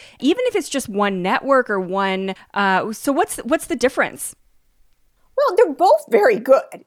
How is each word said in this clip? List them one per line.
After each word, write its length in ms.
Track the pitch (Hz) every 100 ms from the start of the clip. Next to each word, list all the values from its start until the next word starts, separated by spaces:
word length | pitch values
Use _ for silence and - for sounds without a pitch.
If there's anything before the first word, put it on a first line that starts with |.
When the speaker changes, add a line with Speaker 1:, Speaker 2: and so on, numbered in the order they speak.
| - -
Speaker 1:
even 220 | 269 480 494
if 80 | 415
it's 140 | -
just 180 | 277 -
one 340 | 202 202 190
network 480 | 180 254 269 262 247
or 100 | 196
one, 560 | 180 196 196 190 190 185 -
uh, 380 | 202 196 185 208
so 180 | 214 285
what's, 260 | 277 440 -
what's 300 | 233 320 -
the 80 | 294
difference? 600 | 240 - 185 - - - _ _ _ _ _ _ _ _ _ -
Speaker 2:
Well, 220 | 571 370
they're 160 | 370
both 320 | 269 370 622 -
very 320 | 403 294 214
good. 460 | 254 262 - -